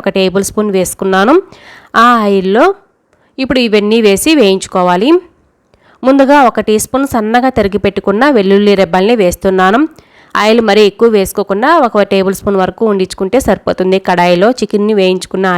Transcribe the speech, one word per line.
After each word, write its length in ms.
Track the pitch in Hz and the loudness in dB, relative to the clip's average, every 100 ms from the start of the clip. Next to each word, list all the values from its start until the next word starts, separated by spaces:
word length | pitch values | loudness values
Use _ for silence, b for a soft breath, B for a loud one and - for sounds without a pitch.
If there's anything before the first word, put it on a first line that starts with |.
ఒక 80 | 202 190 | 0 -2
టేబుల్ 280 | 185 185 196 | -2 -2 -4
స్పూన్ 220 | - 208 190 | -4 -2 -2
వేసుకున్నాను. 560 | 180 - 196 190 208 339 392 B B B B - 233 | -4 -4 -2 0 2 0 -2 B B B B 0 2
ఆ 20 | 233 | 2
ఆయిల్లో 420 | 208 196 185 208 339 392 _ _ _ _ _ - | 0 0 0 0 0 -4 _ _ _ _ _ -8
ఇప్పుడు 160 | 262 262 233 | -4 -2 0
ఇవన్నీ 320 | 208 208 226 214 | 0 0 2 2
వేసి 240 | 196 302 311 | 2 2 2
వేయించుకోవాలి. 720 | 202 190 - 185 180 180 247 349 - _ _ _ _ b b b 247 | 2 0 -2 -2 0 0 2 0 -2 _ _ _ _ b b b 0
ముందుగా 320 | 277 269 285 247 | 2 4 4 2
ఒక 100 | 220 208 | 0 -2
టీ 80 | 214 - | -2 -2
స్పూన్ 260 | 262 277 240 | -4 -4 -4
సన్నగా 340 | 214 240 254 247 | -2 0 0 -2
తరిగి 200 | 202 202 202 | -2 -2 -4
పెట్టుకున్న 380 | 190 202 202 277 247 | -4 -2 0 2 2
వెల్లుల్లి 360 | 190 196 208 196 | 2 2 2 2
రెబ్బల్ని 340 | 180 185 196 240 | 0 0 0 0
వేస్తున్నాను. 560 | 180 175 196 190 185 226 311 b b b b - | 0 -2 -2 0 2 2 -2 b b b b -2
ఆయిల్ 200 | 214 233 226 | 0 0 2
మరీ 140 | 202 208 | 2 2
ఎక్కువ 200 | - 233 | 2 0
వేసుకోకుండా 540 | 214 185 - 196 196 262 339 | 2 -2 -4 -4 -2 0 2
ఒక 180 | 247 214 196 | 2 0 0
టేబుల్ 240 | 196 190 190 | 0 -2 -4
స్పూన్ 200 | - 196 | -4 -2
వరకు 220 | 185 180 226 | -2 -2 -2
ఉండించుకుంటే 480 | 196 185 - 190 247 - | -2 -4 -6 -4 -2 -2
సరిపోతుంది. 520 | 185 - 180 185 190 190 | -6 -4 -4 -2 -2 0
కడాయిలో 400 | 175 175 175 208 254 | 0 2 2 0 0
చికెన్ని 340 | 208 208 208 208 | -4 -2 -2 0
వేయించుకున్న 460 | 185 185 - 190 190 | 0 -2 -6 -4 -2